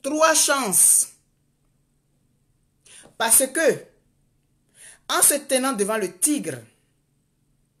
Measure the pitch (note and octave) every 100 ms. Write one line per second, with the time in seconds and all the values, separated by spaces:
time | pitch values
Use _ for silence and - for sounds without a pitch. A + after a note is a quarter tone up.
0 | C4+ D4+ D#4+ D4+ - C#4 A#3 F3+ - -
1 | - _ _ _ _ _ _ _ _ _
2 | _ _ _ _ _ _ _ _ _ -
3 | - _ A3+ A3+ C4 D#4+ D#4 - - _
4 | _ _ _ _ _ _ _ _ - -
5 | _ D#4+ F4+ D4 - C4 C4 A3+ G3 A3
6 | F#3 - D4 C#4+ E3 B2+ A2+ _ _ _
7 | _ _ _ _ _ _ _ _